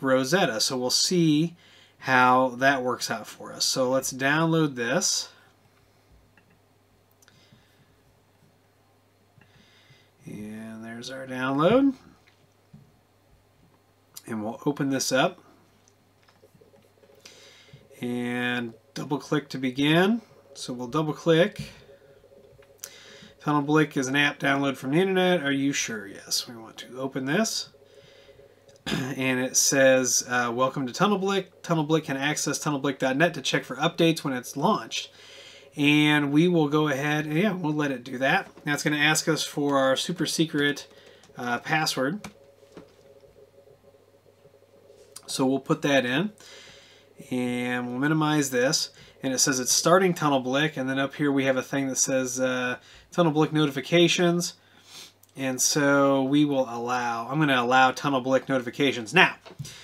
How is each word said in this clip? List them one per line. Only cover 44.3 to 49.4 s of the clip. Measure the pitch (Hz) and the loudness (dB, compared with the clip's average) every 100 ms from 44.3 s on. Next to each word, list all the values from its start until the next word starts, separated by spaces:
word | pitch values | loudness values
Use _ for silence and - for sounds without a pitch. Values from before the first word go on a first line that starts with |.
| _ - _ _ _ - - - - - | _ -20 _ _ _ -20 -20 -20 -20 -10
So | - 131 | -2 0
we'll | 135 | 0
put | - 156 | -2 -2
that | 147 139 | 2 2
in, | 123 135 208 - - - - - - - _ - - | 2 0 -2 -8 -20 -20 -20 -20 -20 -20 _ -20 -8
and | 127 123 123 123 123 123 | -4 -4 -4 -4 -4 -6
we'll | 123 | -2
minimize | 147 156 151 151 135 | 0 2 2 2 0
this. | 127 139 - - - - - | 0 0 0 -4 -10 -20 -8
And | 135 | -4
it | |
says | 127 | 0